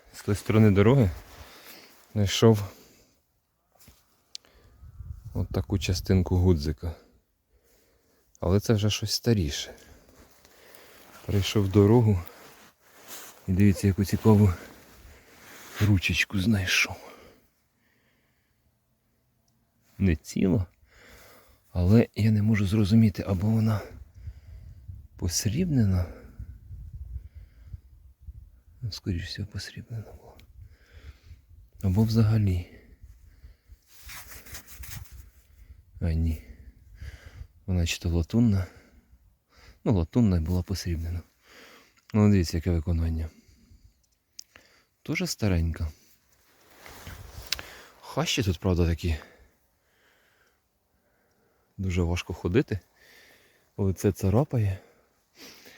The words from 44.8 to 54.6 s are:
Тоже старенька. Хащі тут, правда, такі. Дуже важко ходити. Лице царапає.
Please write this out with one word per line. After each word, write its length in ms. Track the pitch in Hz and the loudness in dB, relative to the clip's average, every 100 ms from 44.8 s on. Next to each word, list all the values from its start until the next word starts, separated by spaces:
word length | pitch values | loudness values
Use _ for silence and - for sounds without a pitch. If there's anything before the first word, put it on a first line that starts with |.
| _ _ | _ _
Тоже 240 | - 156 175 | -10 -6 -6
старенька. 640 | - 104 87 82 78 78 - _ _ _ _ _ _ _ - - - - - - - - - - - - _ | -2 0 2 0 -4 -8 -10 _ _ _ _ _ _ _ -20 -20 -20 -18 -18 -18 -16 -12 -12 -14 -20 -20 _
Хащі 420 | - 131 170 - | -10 -6 -4 -2
тут, 160 | 98 85 | -2 -2
правда, 280 | 95 87 85 | 0 2 0
такі. 300 | 82 87 76 - _ _ _ _ _ _ _ _ _ _ _ _ _ _ _ _ _ _ _ _ _ _ _ _ - | 0 -4 -6 -8 _ _ _ _ _ _ _ _ _ _ _ _ _ _ _ _ _ _ _ _ _ _ _ _ -8
Дуже 240 | 95 90 | -4 0
важко 320 | 85 87 - | 0 -2 -6
ходити. 460 | 87 87 110 - 101 _ _ _ - _ _ _ _ _ - | -6 0 0 0 -6 _ _ _ -20 _ _ _ _ _ -4
Лице 360 | 98 90 104 | -4 0 -2
царапає. 680 | - 95 110 151 123 | -2 0 0 0 -2